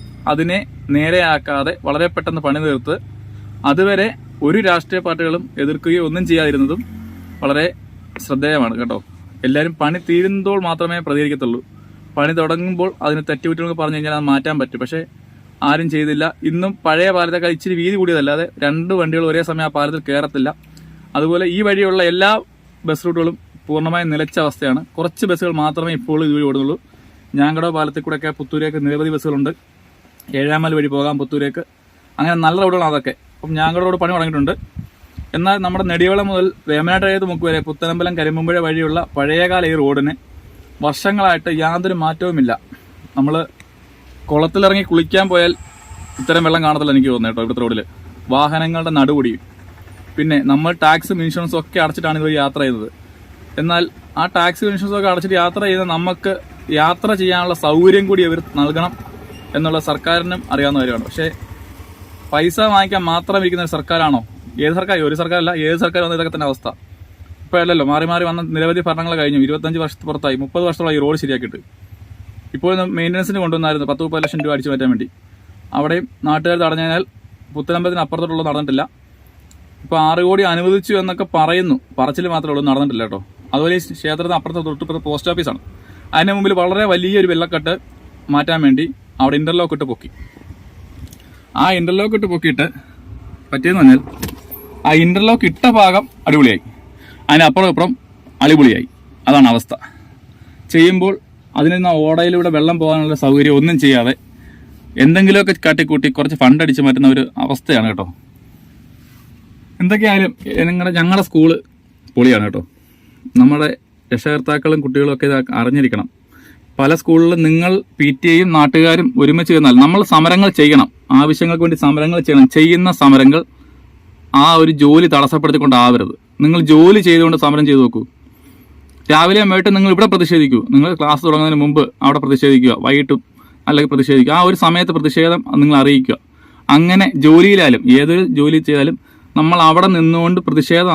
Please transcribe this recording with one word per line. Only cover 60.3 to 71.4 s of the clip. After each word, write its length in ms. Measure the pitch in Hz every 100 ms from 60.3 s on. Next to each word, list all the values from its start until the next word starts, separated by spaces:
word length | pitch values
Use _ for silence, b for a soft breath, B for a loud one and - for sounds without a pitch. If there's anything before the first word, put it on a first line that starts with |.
| 180 -
അറിയാവുന്ന 280 | 139 143 143
കാര്യമാണ്. 220 | 127 113 110
പക്ഷേ 180 | - 160 - - - - - - - - - -
പൈസ 260 | 147 170 190 214
വാങ്ങിക്കാൻ 300 | 202 196 196 170
മാത്രം 280 | 170 175 196
ഇരിക്കുന്ന 220 | 185 175 165
ഒരു 60 | 156
സർക്കാരാണോ? 440 | - 165 156 127 110 - - 135
ഏത് 100 | 151 175
സർക്കാർ? 180 | 190 185 147
ഒരു 80 | 156
സർക്കാരല്ല, 320 | 165 175 170 170 156
ഏത് 120 | 170
സർക്കാർ 160 | 175 180
വന്ന 120 | 170 165
ഇതൊക്കെ 140 | 165
തന്നെ 120 | 160 147
അവസ്ഥ. 180 | 131 - - - - - - - -
ഇപ്പോൾ 140 | - 175
അല്ലല്ലോ, 220 | 170 165 139
മാറി 140 | 147 165
മാറി 140 | 175 170
വന്ന 120 | 170 160
നിരവധി 260 | 156 165 175 170
ഭരണങ്ങൾ 240 | 160 170 165
കഴിഞ്ഞു. 180 | 147 143 135
ഇരുപത്തഞ്ച് 320 | 151 160 165
വർഷത്ത് 220 | 156 - -
പുറത്തായി, 280 | 151 147 131
മുപ്പത് 220 | 135 175 175
വർഷത്തോളം 260 | 160 165 147
ഈ 20 |
റോഡ് 140 | 143 156
ശരിയാക്കിയിട്ട്. 380 | 139 127